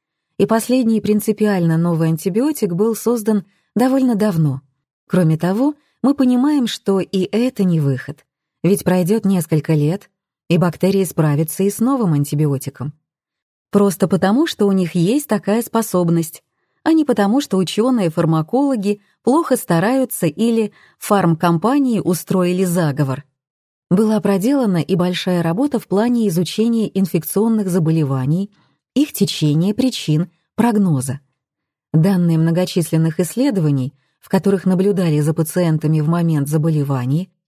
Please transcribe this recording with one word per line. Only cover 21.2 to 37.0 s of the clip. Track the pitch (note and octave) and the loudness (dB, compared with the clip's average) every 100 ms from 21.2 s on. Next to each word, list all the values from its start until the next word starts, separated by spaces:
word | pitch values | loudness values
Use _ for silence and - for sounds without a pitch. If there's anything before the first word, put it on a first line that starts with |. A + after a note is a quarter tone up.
| F3 D#3+ F3 E3+ G#3+ C#4+ C4 G#3+ | 2 2 2 0 0 0 0 0
устроили | - F3 - F#3 F3+ F3+ | 0 -4 -2 0 0 0
заговор. | F#3 F3 D#3 C3+ C3+ C3 - _ _ _ _ _ _ | 0 0 0 0 -2 -4 -10 _ _ _ _ _ _
Была | F#3 A3 G#3+ | 2 2 2
проделана | G#3 G3 G#3+ C#4+ A3+ F3 | 0 0 0 0 0 0
и | - | 0
большая | F#3 F3+ F3+ - F3 | 0 0 -2 -2 -2
работа | E3+ F3 C#4+ A#3 | 0 -2 -2 -2
в | - | -2
плане | F#3 A#3+ A#3+ G#3+ | 0 0 0 0
изучения | E3+ E3+ - A3+ A#3 G3+ F#3+ | 0 -2 -2 0 0 -2 -2
инфекционных | F#3+ E3+ D#3 F#3+ A3+ A3 F#3+ | -2 -2 -2 -2 0 0 0
заболеваний – | F3+ D#3 D#3+ C#3+ C3+ C3 E3 G3+ _ _ _ _ | 0 0 0 0 -2 -2 -2 -4 _ _ _ _
их | - D4+ | -2 -2
течения, | - F#3+ - D3+ D3 F#3 | -2 -4 0 0 2 0
причин, | G#3 C4 - - D3+ F3+ _ _ | 0 -2 -4 -2 -2 -2 _ _
прогноза. | - A#3 G#3+ F#3+ C3+ C3+ C#3 - _ _ _ _ _ _ | -2 0 2 0 0 -2 -8 -14 _ _ _ _ _ _
Данные | D#3+ F3+ F#3+ E3+ D#3+ | 0 2 2 2 2
многочисленных | E3 E3 F3+ F3+ D#3+ E3 D#3+ D#3+ | 2 0 -2 -2 -2 0 0 -2
исследований, | E3+ - C#4 G3 D3+ C#3 B2+ - _ _ | -4 -2 -2 0 0 0 -2 -8 _ _
в | - | -4
которых | F#3+ G3 G3 F#3 | -2 0 0 0
наблюдали | F#3 G3 G3 F3 D3+ | 0 0 0 0 0
за | D3 | 0
пациентами | D#3+ D#3+ F3+ E3+ D#3 D3+ D#3 | -2 -2 -2 0 0 0 0
в | D3 | 0
момент | E3+ E3+ D#3 C#3 | 0 0 0 0
заболевания | D#3 D#3+ D#3 C#3 C3+ | 0 0 0 -2 -2